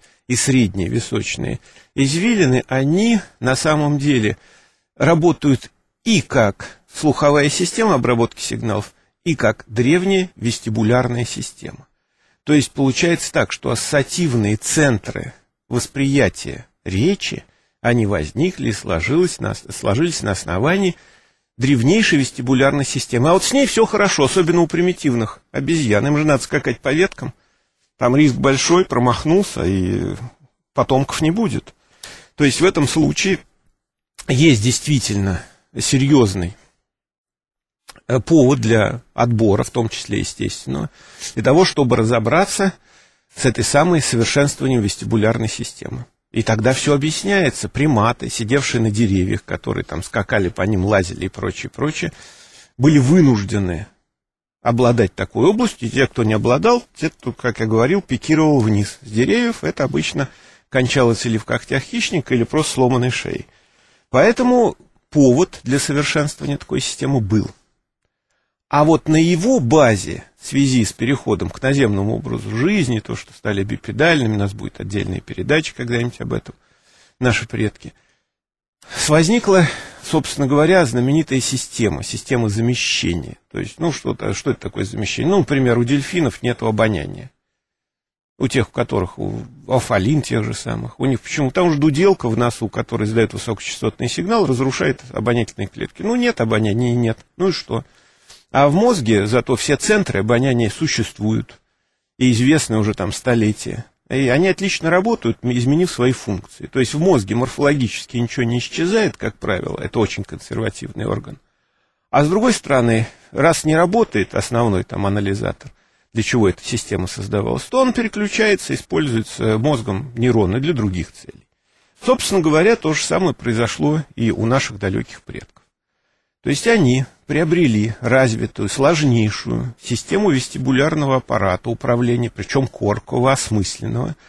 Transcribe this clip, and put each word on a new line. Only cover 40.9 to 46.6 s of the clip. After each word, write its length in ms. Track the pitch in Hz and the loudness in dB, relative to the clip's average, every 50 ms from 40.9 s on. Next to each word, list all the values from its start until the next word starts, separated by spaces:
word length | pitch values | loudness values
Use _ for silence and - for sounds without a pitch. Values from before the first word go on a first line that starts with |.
| - - - - - - - - - | -10 -14 -20 -20 -20 -16 -16 -10 -8
для 80 | - 107 | -2 0
того, 220 | 127 139 170 185 | 4 4 4 4
чтобы 320 | - - 151 143 120 123 | 4 2 2 2 2 2
разобраться 760 | 120 110 110 123 117 107 113 147 170 196 - - - 196 190 - - _ _ _ _ _ _ _ _ _ _ _ | 2 2 2 0 0 0 2 2 2 2 0 0 -2 -2 -2 -2 -4 _ _ _ _ _ _ _ _ _ _ _
с 100 | - - | -4 -2
этой 200 | 131 113 - 113 | -2 0 0 -2
самой 360 | - - 143 156 180 175 156 | 2 2 4 4 4 2 2
совершенствованием 800 | 131 - - 117 117 - - 143 143 143 - - 147 131 131 120 | 0 0 0 0 0 2 2 2 0 0 0 -2 -2 0 0 2
вестибулярной 680 | 101 98 - - - 107 110 110 104 110 117 113 110 107 | 0 0 -2 -4 -4 -2 0 2 2 2 0 0 -2 -6
системы. 580 | - - 120 - - - - - 120 127 120 - _ _ _ _ | -6 -8 -10 -12 -12 -12 -12 -12 -12 -12 -14 -16 _ _ _ _
И 120 | - 113 110 | -6 -4 -2
тогда 300 | - 110 107 | 0 0 0